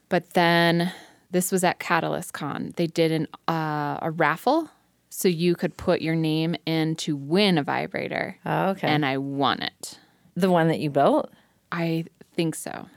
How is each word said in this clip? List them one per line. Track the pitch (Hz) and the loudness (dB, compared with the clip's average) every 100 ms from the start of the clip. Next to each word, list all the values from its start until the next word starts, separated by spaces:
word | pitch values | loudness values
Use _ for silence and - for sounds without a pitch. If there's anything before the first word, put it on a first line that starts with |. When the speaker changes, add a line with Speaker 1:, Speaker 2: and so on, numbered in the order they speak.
| - | -2
Speaker 1:
but | 175 - | -2 0
then | 185 170 170 170 170 175 - - _ - | 2 4 4 4 2 0 -6 -20 _ -2
this | 180 180 | -2 0
was | 190 | 0
at | 180 - | 0 -2
Catalyst | - 170 156 151 - | -2 0 0 -6 -8
Con. | - 147 - - - | -10 -8 -8 -8 -4
They | 165 | -2
did | - 160 | 2 2
an, | 160 131 - - | 2 -4 -6 -4
uh, | 165 156 151 147 143 | -4 -2 -4 -4 -4
a | 165 | -4
raffle, | 160 147 160 247 311 311 _ _ _ - | 0 2 2 2 2 0 _ _ _ -16
so | - 190 | -2 0
you | 160 175 175 | 2 2 2
could | 175 - | -2 -4
put | - 170 | 0 0
your | 160 165 | 2 0
name | 156 160 160 170 - | 2 0 0 -2 -2
in | 160 160 160 | 0 0 -2
to | - 143 | -4 -6
win | 139 185 208 165 | 0 2 4 4
a | |
vibrator. | 139 131 151 - - - - 190 170 | 2 -2 -4 -6 -6 -6 -6 -8 -4
Speaker 2:
Oh, | 156 180 | -2 -2
okay. | 196 156 | -2 -2
Speaker 1:
And | 151 139 | 0 0
I | 135 | -2
won | 139 139 127 - | -4 -2 0 -2
it. | - - - - _ _ _ 175 | -6 -10 -18 -18 _ _ _ 0
Speaker 2:
The | 190 | 2
one | 175 165 | 4 4
that | 110 | 2
you | 143 | 0
built? | 139 160 294 - _ _ _ - | 4 4 4 -2 _ _ _ -10
Speaker 1:
I | 170 170 165 165 _ - | -4 -2 -2 -6 _ -10
think | - 165 - | -2 -2 -2
so. | - - - | -10 -12 -10